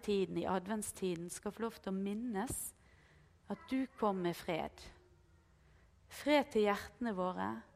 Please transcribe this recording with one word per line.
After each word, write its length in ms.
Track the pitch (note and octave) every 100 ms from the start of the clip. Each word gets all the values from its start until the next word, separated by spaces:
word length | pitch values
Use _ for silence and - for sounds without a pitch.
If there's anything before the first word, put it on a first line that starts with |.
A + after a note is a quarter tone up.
tiden, 400 | - G3+ F3 E3+
i 60 | -
adventstiden, 800 | F#3 F#3 A3 - - F#3 E3 F3
skal 240 | - G#3
få 140 | - A3+
lov 100 | -
til 160 | G3+
å 20 | F#3+
minnes 600 | G3 G#3 B3 G3 A#3 - - - - - - - - - -
at 80 | G3+ -
du 160 | C4 C4 -
kom 220 | G#3+ F#3+
med 140 | F3 E3+
fred. 460 | - E3 C#3+ - - - - - - - _ _ - - - _ -
Fred 420 | - C#4 D4 C#4+
til 160 | A3 G#3
hjertene 460 | G3+ - - A#3+ F#3
våre 320 | F3+ F3+ G3 A3+ -